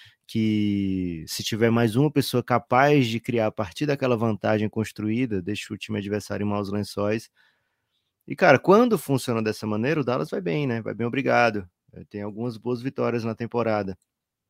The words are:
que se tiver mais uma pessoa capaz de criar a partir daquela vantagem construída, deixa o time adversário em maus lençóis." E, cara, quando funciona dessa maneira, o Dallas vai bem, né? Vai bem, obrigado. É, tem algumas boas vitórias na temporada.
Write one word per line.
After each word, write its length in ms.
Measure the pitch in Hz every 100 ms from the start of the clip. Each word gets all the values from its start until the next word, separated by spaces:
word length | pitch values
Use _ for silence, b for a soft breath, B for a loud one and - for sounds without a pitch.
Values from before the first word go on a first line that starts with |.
| b b
que 1000 | - 113 110 107 104 101 98 95 90 82 78
se 160 | -
tiver 260 | - 107 113
mais 280 | 117 117 117
uma 120 | 151
pessoa 320 | 143 - 123
capaz 640 | - 120 - 123 143 147 117
de 120 | 113
criar 280 | - 117 107
a 40 |
partir 340 | - 101 -
daquela 300 | 147 139 127
vantagem 540 | 113 113 104 110 107 107
construída, 720 | 113 107 - 107 113 127 98
deixa 320 | 90 104 -
o 40 | 104
time 200 | - 104
adversário 460 | 98 104 - 101
em 40 | 104
maus 220 | 104 98
lençóis." 580 | 104 101 - 104 113 - _ _ _ _ _ _ _ _ _
E, 100 | -
cara, 240 | - 180 131
quando 380 | - 208 247 185
funciona 440 | - 131 - 113
dessa 220 | 110 104 107
maneira, 320 | 107 123 160
o 20 |
Dallas 240 | 123 131 156
vai 120 | 202
bem, 260 | 175 156 139
né? 140 | 113
Vai 120 | 107
bem, 140 | 104 117
obrigado. 600 | 123 127 120 120 104 90 _ _
É, 100 | 90
tem 180 | - 104
algumas 360 | 104 101 123 110
boas 240 | 117 123
vitórias 420 | 131 127 120 117
na 100 | 113
temporada. 640 | 110 117 120 110 107 95 92 _ _ _ _